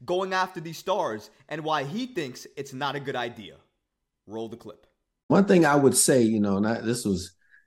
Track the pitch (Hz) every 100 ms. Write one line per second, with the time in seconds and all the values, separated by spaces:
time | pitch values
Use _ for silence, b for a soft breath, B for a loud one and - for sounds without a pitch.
0 | 123 180 190 185 185 185 165 156 - 196
1 | 147 107 - b b 156 156 151 139 214
2 | 254 180 135 123 - - 139 131 143 143
3 | 135 127 120 113 87 71 _ _ _ _
4 | _ _ - 110 113 110 107 - _ _
5 | _ _ - 170 202 185 151 143 131 123
6 | - 131 110 110 104 98 107 113 113 123
7 | 104 90 85 _ b b